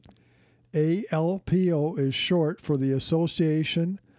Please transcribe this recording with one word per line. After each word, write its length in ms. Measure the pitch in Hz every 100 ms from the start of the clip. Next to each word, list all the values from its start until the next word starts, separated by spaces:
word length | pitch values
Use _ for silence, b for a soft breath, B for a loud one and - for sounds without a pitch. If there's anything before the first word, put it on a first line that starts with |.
| b b b b b b b
A 320 | 160 156 180 -
L 320 | 160 165 190
P 300 | - 175 185
O 220 | 160 147 170
is 180 | 135
short 480 | 131 - 175 156 -
for 160 | - 143
the 140 | 135
Association 1080 | 135 - 165 165 - 160 156 151 170 170 196 b